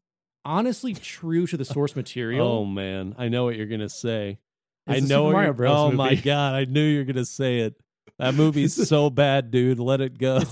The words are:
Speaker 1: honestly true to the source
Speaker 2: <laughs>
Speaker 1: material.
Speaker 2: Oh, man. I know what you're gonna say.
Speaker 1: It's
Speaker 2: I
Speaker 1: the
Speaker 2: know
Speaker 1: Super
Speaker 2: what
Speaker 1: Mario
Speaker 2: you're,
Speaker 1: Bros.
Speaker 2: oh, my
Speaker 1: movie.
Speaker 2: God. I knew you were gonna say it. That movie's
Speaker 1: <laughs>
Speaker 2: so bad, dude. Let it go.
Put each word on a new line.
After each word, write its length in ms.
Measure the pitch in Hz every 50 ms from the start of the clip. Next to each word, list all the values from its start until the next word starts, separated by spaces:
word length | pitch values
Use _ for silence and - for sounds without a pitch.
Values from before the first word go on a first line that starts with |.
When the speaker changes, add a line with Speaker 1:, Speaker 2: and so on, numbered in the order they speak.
| _ _ _ _ _ _ _ _ -
Speaker 1:
honestly 480 | 143 156 185 233 254 247 - - 254 202
true 520 | 143 - - - - - 165 165 165 180 165
to 80 | - 151
the 60 | 135
source 300 | - 123 143 143 143 -
Speaker 2:
<laughs> 0 |
Speaker 1:
material. 520 | 135 123 - - 123 120 113 120 131 120 120
Speaker 2:
Oh, 180 | 120 113 104
man. 480 | 101 98 98 98 95 95 95 95 95 107 -
I 100 | 123 117
know 140 | 117 123 123
what 100 | 123 117
you're 120 | 107 107 104
gonna 200 | 113 107 107 98
say. 500 | - - - 120 113 110 104 101 98 - _ _ _ _ _ _ _ _ _ -
Speaker 1:
It's 100 | 123 135
Speaker 2:
I 20 |
Speaker 1:
the 80 | 139 135
Speaker 2:
know 0 |
Speaker 1:
Super 160 | 139 143 151
Speaker 2:
what 60 | 151 -
Speaker 1:
Mario 140 | 196 202 165
Speaker 2:
you're, 40 | 139
Speaker 1:
Bros. 180 | 117 123 131 147
Speaker 2:
oh, 160 | 147 147 147
my 180 | 127 139 135 131
Speaker 1:
movie. 100 | 135 131 -
Speaker 2:
God. 320 | 139 143 143 143 139 131
I 100 | 135 139
knew 180 | 127 131 147 151
you 140 | 151 151 143
were 60 | 135
gonna 200 | 127 131 127 123
say 340 | - - - 135 131 123 120
it. 160 | 113 110 - _ _ _ _ _ _ _ _ -
That 140 | 127 127 131
movie's 380 | 143 151 160 147 147 147 151 -
Speaker 1:
<laughs> 160 | - 208 -
Speaker 2:
so 200 | 156 147 147 147
bad, 420 | 127 120 143 139 139 139 127 117
dude. 280 | 113 127 123 127 131 117
Let 220 | 120 127 135 135
it 160 | 135 131 127 -
go. 240 | 127 131 131 131 135 131